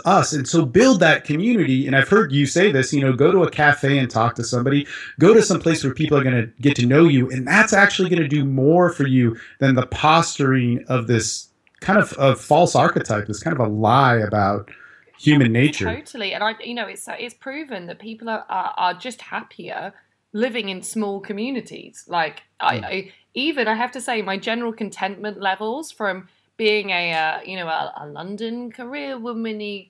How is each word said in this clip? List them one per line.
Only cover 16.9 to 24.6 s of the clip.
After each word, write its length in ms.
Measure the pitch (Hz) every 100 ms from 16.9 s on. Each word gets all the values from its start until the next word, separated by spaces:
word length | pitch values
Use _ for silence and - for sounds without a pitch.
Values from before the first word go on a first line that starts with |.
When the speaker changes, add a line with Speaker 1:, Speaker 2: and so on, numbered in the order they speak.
| 190 - 175
Speaker 2:
it's 140 | 240 -
proven 500 | 269 277 311 208 175
that 120 | 170
people 300 | 214 220 226
are, 160 | 220 -
are, 240 | 190 - -
are 160 | 180
just 280 | 175 262 233
happier 720 | - 214 226 - 170 - 185 - _ _ _
living 360 | 208 226 226 196
in 120 | 185
small 380 | 180 220 202 196
communities. 880 | 196 202 233 254 - - - - -
Like, 360 | 170 156 - _ _
I, 180 | - -
Speaker 1:
Mm. 60 | -
Speaker 2:
I, 260 | 190 190 _ _ 233
even, 320 | 285 285 214
I 80 | 220
have 160 | 240
to 100 | 254
say, 200 | 247 233
my 140 | 196 196
general 360 | - 233